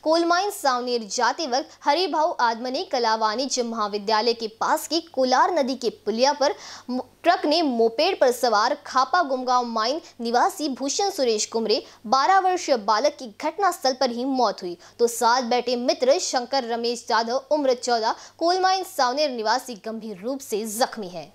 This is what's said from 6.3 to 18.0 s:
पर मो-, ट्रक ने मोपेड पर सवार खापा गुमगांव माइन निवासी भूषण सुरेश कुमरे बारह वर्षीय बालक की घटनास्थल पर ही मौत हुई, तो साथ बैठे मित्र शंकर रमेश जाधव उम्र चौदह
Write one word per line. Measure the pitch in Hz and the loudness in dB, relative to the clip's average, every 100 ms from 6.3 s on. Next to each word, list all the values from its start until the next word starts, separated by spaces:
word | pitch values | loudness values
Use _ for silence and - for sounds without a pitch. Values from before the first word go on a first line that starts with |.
पर | 285 277 - - - - | 4 0 -2 -12 -18 -8
मो-, | 247 - _ | -8 -8 _
ट्रक | 320 370 330 | 2 2 2
ने | 311 | 2
मोपेड | 311 233 226 226 330 370 | 2 2 2 4 0 4
पर | 269 | 2
सवार | 240 247 208 233 285 - | 2 2 2 2 -2 -2
खापा | 254 269 370 | 0 2 2
गुमगांव | 302 254 254 247 240 | 0 -2 0 0 0
माइन | 226 220 311 - _ | -2 -2 -4 -8 _
निवासी | 233 240 320 - 302 | 0 2 2 0 -6
भूषण | 247 277 - 403 | -4 -4 -2 -2
सुरेश | 381 254 214 - | 0 0 0 -2
कुमरे | 233 220 247 - - 214 | -4 0 0 -2 -18 0
बारह | 262 302 381 | 2 4 4
वर्षीय | 370 359 330 247 | 4 0 0 0
बालक | 202 214 285 294 | 2 2 2 -4
की | 247 - | -16 -6
घटनास्थल | 302 320 392 339 262 262 | -6 0 0 2 -2 0
पर | 269 | -2
ही | 233 | -2
मौत | 262 262 226 190 | -2 2 2 0
हुई, | 185 175 - - | -8 -10 -16 0
तो | 233 | 0
साथ | - 233 247 | 2 2 2
बैठे | 240 247 240 247 | 2 0 0 -2
मित्र | 254 - 247 330 | 0 0 2 2
शंकर | - 269 240 277 | 2 -4 -2 -4
रमेश | 233 233 233 240 - | -2 -4 -4 -6 -2
जाधव | 220 233 262 269 | -2 0 -4 0
उम्र | 302 269 | 0 0
चौदह | 247 254 233 | -2 0 0